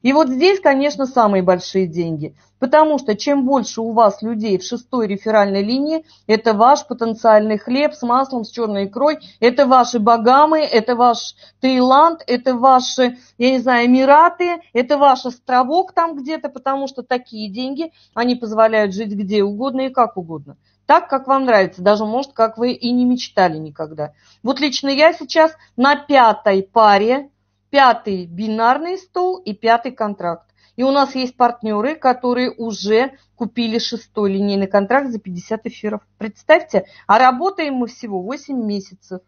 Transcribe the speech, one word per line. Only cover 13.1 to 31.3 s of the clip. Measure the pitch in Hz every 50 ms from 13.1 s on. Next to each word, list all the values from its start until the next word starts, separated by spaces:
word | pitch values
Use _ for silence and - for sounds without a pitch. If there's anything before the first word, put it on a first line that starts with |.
| 247 - _ _ _
я | _ 240 254
не | 262 262
знаю, | 226 254 254 240 240
Эмираты, | 240 247 262 262 262 277 294 320 349 339 - 359 349 349 339 339 _ _
это | 233 254 247 294
ваш | 285 285 285 262 262 -
островок | 254 240 _ _ - 254 247 262 247 302 349 370 359 -
там | - 339 330 320
где-то, | 285 262 262 320 311 - 294
потому | - 254 _ 269 277 277 277
что | 262 262 - 240
такие | _ 254 247 247 _ - 214 214 214
деньги, | 190 220 254 262 277 269 330 320 _ _ _ _ _
они | 220 240 247 247
позволяют | 247 247 220 214 214 226 220 220 214 214 202 185
жить | 190 226 208 202
где | 202 214 190 208 208 196
угодно | 202 202 202 247 277 240 262 262
и | 262
как | 262 262 240 220 -
угодно. | 190 180 165 165 151 143 139 143 _ _ _ _ _ _
Так, | _ 277 339 339 -
как | - 269 269
вам | 269 269 269 269
нравится, | 254 233 208 - 226 - - 180
даже, | 202 214 208 220
может, | 214 220 247 269 269 _
как | - 226 220 226 220
вы | 233 247
и | 247 - - 240 247
не | 247 247
мечтали | 247 247 247 - - _ - 185 180 156
никогда. | 156 156 156 147 _ 160 151 160 151 151 147 _ _ _ _ _ _ _
Вот | 220 269 262
лично | 285 294 247 - - 277
я | 277 269 302 330 339
сейчас | 339 311 - - 330 311 320 320 _ _ _ _
на | - 240 277 294
пятой | 285 285 _ 285 269 247 226 208 - - 214 196 196 190
паре, | _ _ 226 220 214 202 202 202 220 247 277 285 277 _ _ _ _ _ _ _ _
пятый | - 277 269 254 226 - - 214 196 185 180
бинарный | 170 170 170 214 220 214 220 226 233 254 294 311 349 370
стол | 392 - _ _ 370 359 370 370 370
и | - - 208
пятый | _ - 226 226 240 233 262
контракт. | 247 - 226 208 202 196 180 175 170 170 _ _ _ _ _ _ _
И | - 247
у | 269 269
нас | 285 277 269 269
есть | 262 262 247